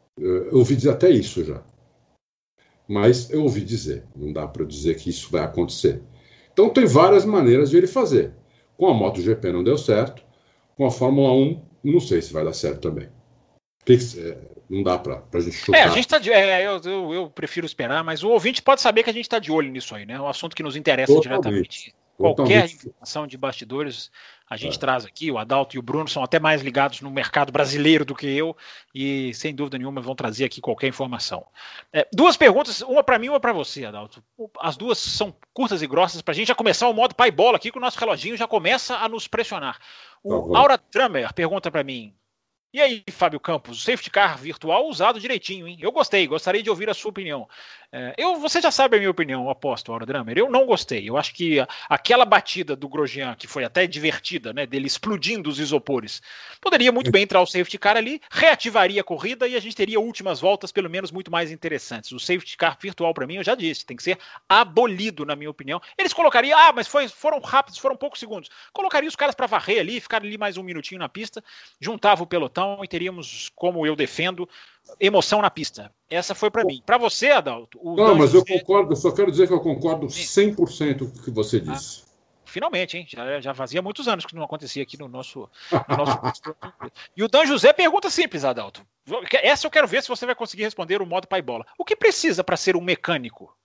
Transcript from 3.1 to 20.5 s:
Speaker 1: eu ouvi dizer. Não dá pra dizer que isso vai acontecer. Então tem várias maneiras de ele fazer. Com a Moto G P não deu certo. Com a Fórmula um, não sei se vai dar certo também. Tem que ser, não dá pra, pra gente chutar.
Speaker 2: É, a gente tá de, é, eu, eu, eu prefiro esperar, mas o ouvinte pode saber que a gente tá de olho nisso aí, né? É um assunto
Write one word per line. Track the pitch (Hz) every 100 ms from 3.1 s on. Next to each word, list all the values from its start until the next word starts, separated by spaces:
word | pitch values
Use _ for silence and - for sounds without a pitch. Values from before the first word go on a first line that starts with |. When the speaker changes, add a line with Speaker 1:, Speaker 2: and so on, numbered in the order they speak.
| 123 -
Speaker 1:
eu | 151
ouvi | 147 101
dizer. | 98 110 - 62 - -
Não | 73
dá | 76 76
pra | 73 76
dizer | 73 78 80
que | -
isso | - -
vai | 85
acontecer. | 78 90 85 - 78 - - - _ _ _
Então | - 226
tem | 269 220
várias | 127 180 202
maneiras | 196 208 131 123 147
de | 165
ele | 180
fazer. | 262 214 135 - - _ _ _ -
Com | 185
a |
Moto | 120 98 98
G | 90 110
P | 95
não | 87
deu | 92 147
certo. | - 104 - - _ _ _ _ _ -
Com | 135
a |
Fórmula | 123 127 139 139
um, | 135 139 170 - _
não | 143 170
sei | - 87
se | 80
vai | 78
dar | 80
certo | 80 78 71
também. | 85 78 - - _ _ _ _ _ _ -
Tem | 123
que |
ser, | - - 85 80 - - -
não | 95
dá | 95 90
pra, | 71 65
pra | - 87
gente | 85 -
chutar. | - 175
Speaker 2:
É, |
a | 202
gente | - 247
tá | 311
de, | 202
é, | 214 294 180 190
eu, | 190
eu, | 165 196 170
eu | 170 165
prefiro | - 151 - 165
esperar, | - 120 147
mas | 165 156
o | 190
ouvinte | 233 180 254
pode | - 269
saber | 240 220
que | 226
a |
gente | 226 226
tá | 226
de | 156
olho | 156 143
nisso | 131 - 107
aí, | 101
né? |
É | 131
um | 143
assunto | 131 170